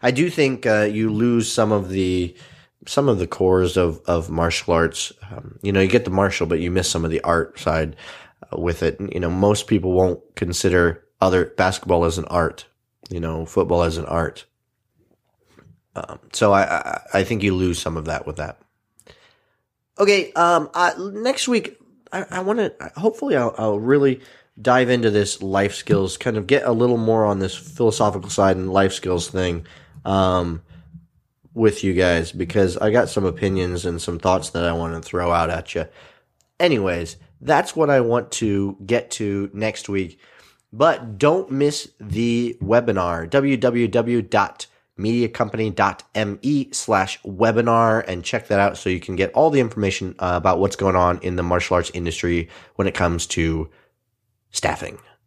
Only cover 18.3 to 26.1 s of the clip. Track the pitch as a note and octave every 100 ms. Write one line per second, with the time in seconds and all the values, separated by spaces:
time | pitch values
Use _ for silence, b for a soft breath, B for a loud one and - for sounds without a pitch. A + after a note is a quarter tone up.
18.3 | D2+ D2+ - _ _ _ _ _ b b
19.3 | b b b b _ _ - G3+ G3+ D#3
20.3 | - E3+ E3+ D3 E3+ F3 - F#3+ G3 A#3
21.3 | C4 - A#3 - - _ _ _ F#3 -
22.3 | F#3 F#3 A3+ G3 - - - G#3 A3 C#4+
23.3 | D#3 A#2+ - A2 G#2 A2+ C#3+ C#3 B2+ B
24.3 | B B - A2+ B2+ B2 B2 A2+ G#2 G2
25.3 | - G2 G2 G2+ - - G2+ F#2+